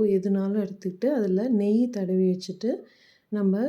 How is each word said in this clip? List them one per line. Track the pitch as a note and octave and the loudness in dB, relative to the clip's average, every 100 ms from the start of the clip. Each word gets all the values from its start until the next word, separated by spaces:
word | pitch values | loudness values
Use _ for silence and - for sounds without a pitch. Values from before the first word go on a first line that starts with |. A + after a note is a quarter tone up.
| G#3+ | 2
எதுனாலும் | F#3+ G3 G3 G3 G#3 | 2 2 0 0 -2
எடுத்துக்கிட்டு, | G3 - F#3 - B3+ | -4 -6 -10 -4 -2
அதுல | C4+ G3 F#3 B3+ | 0 0 0 2
நெய் | G#3+ G3+ A3 B3 | 2 2 2 2
தடவி | G#3+ F#3 F#3 F#3 | -2 0 2 2
வச்சுட்டு, | F3+ - - A3+ D#4+ - _ _ _ - | 0 -4 -6 -4 -4 -8 _ _ _ -8
நம்ம | G#3 G3 G3 | -2 0 0